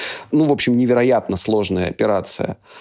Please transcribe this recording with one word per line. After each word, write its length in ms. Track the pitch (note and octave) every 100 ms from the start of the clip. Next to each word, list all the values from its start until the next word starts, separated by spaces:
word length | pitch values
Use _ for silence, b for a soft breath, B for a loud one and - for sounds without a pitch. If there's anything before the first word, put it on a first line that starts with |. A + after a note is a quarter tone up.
| B B B
Ну, 140 | D#3 D#3
в 60 |
общем, 240 | C#3+ - A#2+
невероятно 600 | B2 A#2+ B2 A#2 - F#2+
сложная 500 | - G#2+ G2+ F#2 F2+
операция. 720 | - A2 G2 - - - - B B